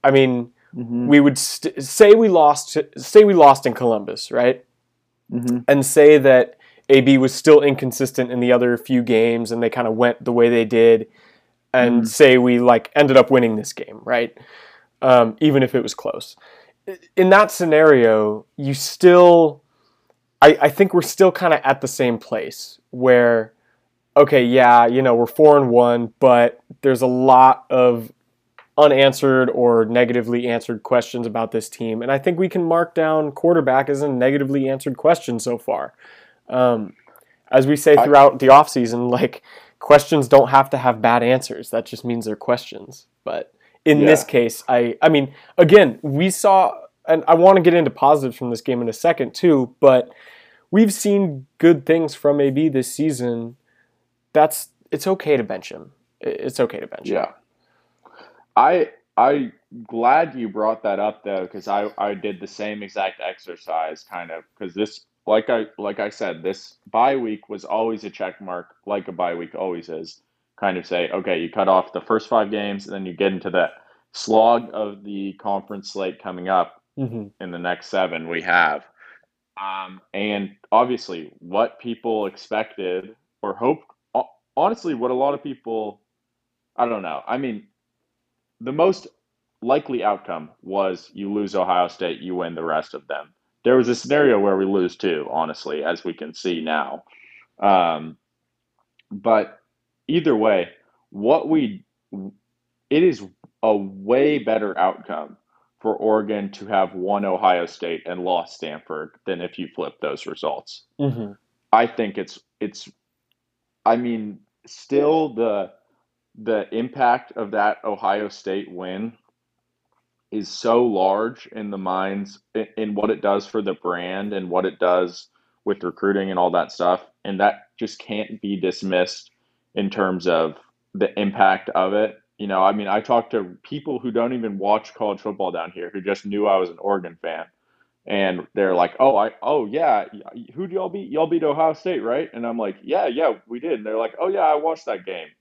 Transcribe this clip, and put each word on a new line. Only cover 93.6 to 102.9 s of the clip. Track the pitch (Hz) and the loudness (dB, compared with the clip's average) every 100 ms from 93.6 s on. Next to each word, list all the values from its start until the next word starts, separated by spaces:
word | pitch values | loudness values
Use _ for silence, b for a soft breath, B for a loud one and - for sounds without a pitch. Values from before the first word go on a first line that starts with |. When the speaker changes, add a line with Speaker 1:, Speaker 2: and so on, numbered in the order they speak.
Speaker 2:
There | 113 131 | 0 0
was | 120 | 0
a | 120 | -4
scenario | 123 147 139 107 | -4 0 2 2
where | 101 95 | 0 -2
we | 95 | -2
lose | 98 90 - | -2 -4 -6
two, | 98 78 69 | -6 -6 -8
honestly, | 73 80 76 - 76 76 | -8 -8 -10 -12 -8 -8
as | 85 | -8
we | 90 | -10
can | 82 78 | -14 -16
see | 78 92 85 | -12 -8 -8
now. | 80 78 67 64 _ b b b b _ | -6 -6 -8 -14 _ b b b b _
Um, | 101 92 85 78 80 78 _ _ _ _ _ _ _ _ _ | 0 0 0 -4 -10 -20 _ _ _ _ _ _ _ _ _
but | 101 117 110 95 - _ _ _ _ - | -10 -2 -2 -2 -14 _ _ _ _ -6
either | 165 156 113 | -4 -2 -2
way, | 110 98 87 _ _ _ _ | 0 -2 -4 _ _ _ _
what | 98 107 160 147 | -8 -2 -2 0
we, | 160 120 95 _ _ _ 101 98 _ _ _ _ _ | -4 -4 -10 _ _ _ -18 -18 _ _ _ _ _
it | _ | _